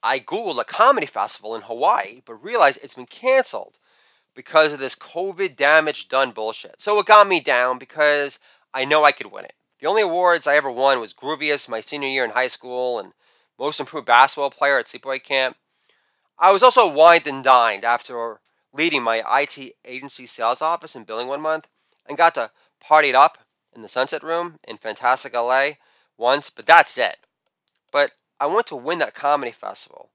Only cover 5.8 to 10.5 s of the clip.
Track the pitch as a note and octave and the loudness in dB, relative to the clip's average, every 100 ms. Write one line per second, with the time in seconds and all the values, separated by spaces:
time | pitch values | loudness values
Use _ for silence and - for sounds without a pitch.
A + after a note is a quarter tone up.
5.8 | D#3 D3 - C3 C3+ A2 A2 A2 - - | 2 -6 -6 -2 -2 -4 -8 -10 -14 -12
6.8 | - G#3 G3+ G#3+ G3+ F3+ C#3+ B2+ B2 B2+ | -4 -2 6 6 6 2 0 0 0 -4
7.8 | B2 D3+ D3+ D3 C#3+ - _ _ _ C3+ | -10 -2 0 0 -4 -10 _ _ _ -6
8.8 | C3+ D3+ D3+ C#3+ G2+ G2 F#2 - _ _ | 0 4 4 2 -10 -16 -20 -20 _ _
9.8 | C#3+ G#3 G3+ E3+ F3+ E3+ D3 | -2 0 0 0 2 2 2